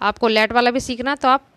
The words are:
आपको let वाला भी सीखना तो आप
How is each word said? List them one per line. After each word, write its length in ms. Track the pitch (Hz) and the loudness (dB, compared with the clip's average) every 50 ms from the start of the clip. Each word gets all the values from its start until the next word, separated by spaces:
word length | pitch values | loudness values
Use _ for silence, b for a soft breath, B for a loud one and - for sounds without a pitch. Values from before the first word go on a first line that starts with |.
| - | -4
आपको 280 | 190 208 - 247 220 | -4 -2 0 -2 0
let 220 | 214 214 220 214 233 | 2 2 0 2 2
वाला 180 | 240 240 240 | 2 2 2
भी 100 | 240 262 | 0 -2
सीखना 340 | 233 - 247 226 240 269 294 | -4 -6 -8 -6 -6 -6 -4
तो 140 | 277 - 254 | -2 0 2
आप 180 | 254 277 - _ _ | 2 0 0 _ _